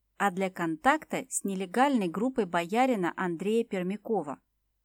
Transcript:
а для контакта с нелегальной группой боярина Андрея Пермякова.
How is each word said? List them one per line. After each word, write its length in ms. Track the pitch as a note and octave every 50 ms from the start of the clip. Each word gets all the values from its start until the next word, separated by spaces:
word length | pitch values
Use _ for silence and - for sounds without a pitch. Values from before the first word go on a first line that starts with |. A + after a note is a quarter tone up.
| _ _ _ -
а 120 | G3+ G3+
для 200 | F3 F#3+ F#3+ F#3
контакта 720 | - - E3+ E3 D#4+ - - C#4 D4+ D#4 - - - D#3 - -
с 140 | - - -
нелегальной 640 | G3 F#3+ F#3 G3 F3+ F3+ A#3 C4 D4 C4+ A3+ F#3+ E3+
группой 360 | D#3 F#3+ A3+ C4+ C4 A#3+ G#3
боярина 720 | F3 F3 E3+ E3+ E3+ G#3+ A#3+ C4 C4 A#3+ G3 F3+ D#3+ -
Андрея 480 | - F#3 F3+ E3+ D#3 F#3 G#3 A3 A#3 A#3
Пермякова. 720 | - - F#3 F3+ F#3 G3+ G#3 - - A3+ F#3 D3 D3 C3 - _ _ _ _ _ _ _ _